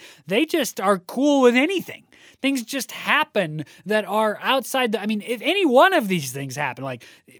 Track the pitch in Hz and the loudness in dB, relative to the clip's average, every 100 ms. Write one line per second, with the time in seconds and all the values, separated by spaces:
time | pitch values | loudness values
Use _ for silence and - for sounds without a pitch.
0 | - - - 202 311 330 269 - 196 196 | -20 -20 -4 -2 0 0 -2 -2 0 0
1 | - - 285 285 247 240 302 392 - - | -2 0 2 6 6 6 2 0 -6 -14
2 | _ _ - _ 269 269 220 277 - - | _ _ -20 _ -2 -2 -4 -8 -8 -8
3 | 185 254 302 214 165 156 - - 180 214 | 0 0 0 -2 -2 -6 -10 -14 -2 -2
4 | 185 208 220 202 202 262 - 262 247 208 | 0 0 0 -2 -2 -2 -2 -2 -2 -2
5 | 208 214 196 240 226 392 349 247 359 359 | -2 -4 -4 -4 -2 0 4 6 6 4
6 | 208 180 135 131 139 127 143 123 135 127 | 0 -2 -4 -8 -10 -6 -6 -6 -10 -10
7 | - - _ | -14 -20 _